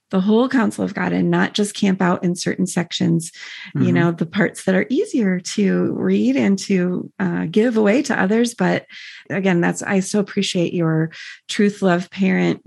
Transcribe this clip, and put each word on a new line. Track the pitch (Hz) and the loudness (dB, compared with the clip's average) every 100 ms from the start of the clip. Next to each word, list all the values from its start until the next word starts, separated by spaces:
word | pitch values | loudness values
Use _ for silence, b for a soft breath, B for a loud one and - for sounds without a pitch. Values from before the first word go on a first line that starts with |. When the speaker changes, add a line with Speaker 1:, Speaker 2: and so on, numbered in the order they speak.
| _ | _
Speaker 1:
the | 196 | 0
whole | 190 220 254 | 2 4 4
counsel | 262 208 214 | 2 0 0
of | 185 | -4
God | 190 180 | -2 -2
and | 180 175 | 0 2
not | 170 185 | 2 0
just | - 208 | 0 -4
camp | - 202 185 | 0 0 2
out | 180 180 | 2 2
in | 180 175 | 0 -2
certain | - - 185 | -4 -2 -2
sections, | - 170 - 180 165 165 B B B B | -2 -4 -2 0 0 -2 B B B B
you | - | 0
Speaker 2:
Mm-hmm. | 123 | 2
Speaker 1:
know, | 175 170 | 4 2
the | 165 165 | 0 -2
parts | 190 - - | 0 -2 -2
that | - | -2
are | 185 - | 0 0
easier | 277 453 294 202 180 | -2 0 0 0 -2
to | 185 - 196 180 180 | -4 -2 0 2 0
read | - 190 196 220 269 | -2 0 2 2 2
and | 214 196 | 2 0
to, | - 196 180 180 - - | 0 0 0 -4 -8 -6
uh, | 190 175 175 | -4 -2 0
give | 175 233 220 | 2 2 2
away | 208 233 | 2 2
to | 294 - | 0 0
others. | 190 220 240 | 2 2 0
But | - 175 175 - B B B - | 0 0 0 -4 B B B -8
again, | 170 190 175 | -2 2 2
that's, | 175 175 | 2 -2
I | - 196 | -2 -2
so | 190 208 | 0 -2
appreciate | 196 - 190 185 170 | -2 -2 -2 -2 -2
your | 180 160 160 160 B B B - | 0 0 0 -2 B B B -8
Truth | - 208 202 | 0 0 2
Love | 190 175 185 | 0 0 -2
Parent | - 190 185 175 160 | -2 0 2 2 -2